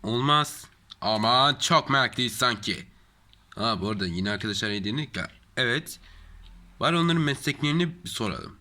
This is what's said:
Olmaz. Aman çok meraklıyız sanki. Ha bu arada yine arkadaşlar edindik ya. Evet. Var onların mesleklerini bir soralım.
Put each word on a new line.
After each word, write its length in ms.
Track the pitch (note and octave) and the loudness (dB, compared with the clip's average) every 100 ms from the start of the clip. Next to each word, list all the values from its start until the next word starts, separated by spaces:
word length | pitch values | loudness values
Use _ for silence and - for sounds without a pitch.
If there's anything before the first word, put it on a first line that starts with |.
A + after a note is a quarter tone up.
Olmaz. 600 | A2 A#2+ C3+ D3 D3 - - _ _ - | -2 0 4 4 2 -6 -18 _ _ -6
Aman 540 | G2 A2 A2 B2+ C#3 | 0 2 4 6 4
çok 360 | C3+ - E3 - | 2 2 2 4
meraklıyız 420 | C#3 B2 - B2 | 2 2 0 -4
sanki. 540 | A2 B2 G#2+ G#2 F2+ - - _ _ _ _ _ | 2 0 0 -4 -6 -8 -20 _ _ _ _ _
Ha 260 | - A2+ G2+ | -4 -2 0
bu 80 | G2 | -2
arada 180 | G#2 F#2+ | -2 -2
yine 240 | F2 G2 | -2 -2
arkadaşlar 400 | G#2 A2 G2+ G#2+ | -2 -4 -2 -2
edindik 460 | G#2 G2+ B2+ D3+ - | -2 -2 -4 -4 -6
ya. 120 | F2 - _ - | -8 -12 _ -2
Evet. 440 | B2 C3 - - - - - - - - - - | 0 0 -4 -16 -18 -20 -20 -20 -20 -20 -20 -2
Var 120 | C#3+ | 0
onların 300 | E3+ E3+ E3 | 2 2 2
mesleklerini 800 | D3 C3+ - C#3 D3 D#3+ F3 F3 | 2 0 -4 -2 0 2 0 -4
bir 60 | - | -10
soralım. 460 | - A2 D#2 - - | -4 -4 -4 -10 -16